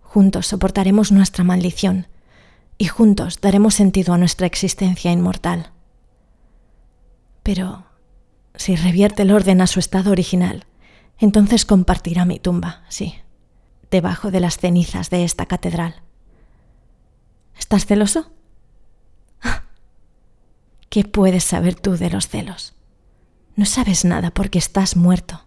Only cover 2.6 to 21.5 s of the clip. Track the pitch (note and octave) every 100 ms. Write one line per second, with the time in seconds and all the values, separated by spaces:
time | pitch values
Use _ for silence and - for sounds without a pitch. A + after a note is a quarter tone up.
2.6 | _ - F3+ - A3 G3+ - - G3+ G3
3.6 | G#3+ G3+ G3 F#3+ F3+ F3 F3 - F3+ -
4.6 | G3 - F#3 F3+ F3+ F3 F3+ F#3+ F3 E3+
5.6 | E3 - _ _ _ _ _ _ _ _
6.6 | _ _ _ _ _ _ _ _ G#3+ F#3
7.6 | F#3 G3+ - _ _ _ _ _ _ -
8.6 | - F3 F3+ F3 G3+ G#3 G3 G#3 F#3+ F#3
9.6 | F#3 F#3+ - F#3+ F#3+ F#3+ E3+ F3+ F3+ -
10.6 | - _ _ _ _ _ G#3+ G#3+ G3+ A3
11.6 | - G3 F3+ F3+ - E3+ F3 - F3+ F3
12.6 | E3+ - _ - F#3+ - - _ _ _
13.6 | _ _ _ F#3 F3+ F3 G#3 F#3 F3+ -
14.6 | F3+ F3 E3 F3+ E3 F3+ F3 - E3+ F3
15.6 | F3 E3 E3 - - _ _ _ _ _
16.6 | _ _ _ _ _ _ _ _ _ -
17.6 | - G3+ - G3+ G#3 D#4+ - - _ _
18.6 | _ _ - _ _ _ _ _ - -
19.6 | - - _ _ _ _ _ _ _ _
20.6 | _ _ _ G#3+ G#3 G#3 F#3+ F3+ -